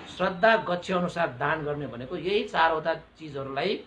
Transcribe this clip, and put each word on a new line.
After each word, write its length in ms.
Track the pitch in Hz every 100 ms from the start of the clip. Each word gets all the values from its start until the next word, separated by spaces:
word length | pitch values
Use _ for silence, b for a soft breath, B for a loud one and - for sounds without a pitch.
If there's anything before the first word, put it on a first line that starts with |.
| - -
श्रद्धा 400 | 190 180 175 220
गच्छ 340 | 175 175 -
अनुसार 360 | 185 175 175 165
दान 360 | 123 147 160
गर्ने 240 | 147 147 135
भनेको 300 | 120 131 180
यही 260 | 170 208
चारवटा 500 | 226 175 165 160 160
चिजहरूलाई 840 | 156 - - 156 139 135 135 175 233